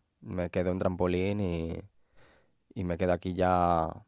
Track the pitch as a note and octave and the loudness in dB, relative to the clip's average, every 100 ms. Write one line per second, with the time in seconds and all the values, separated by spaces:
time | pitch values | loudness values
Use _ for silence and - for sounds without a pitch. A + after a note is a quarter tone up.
0 | _ _ A2 F#2 F2 F#2+ F2+ F#2 G2 F2 | _ _ -8 -6 -4 -2 -2 0 0 0
1 | F2+ F2+ F#2+ G#2 F#2 E2 E2 - - _ | 0 0 0 -2 -2 -2 -4 -8 -12 _
2 | _ - - _ _ _ _ - F2 E2+ | _ -20 -20 _ _ _ _ -6 -4 0
3 | F2+ F2 F#2+ F2 F2+ F2+ F2 E2+ D#2+ - | 0 0 -2 0 4 4 4 2 0 -4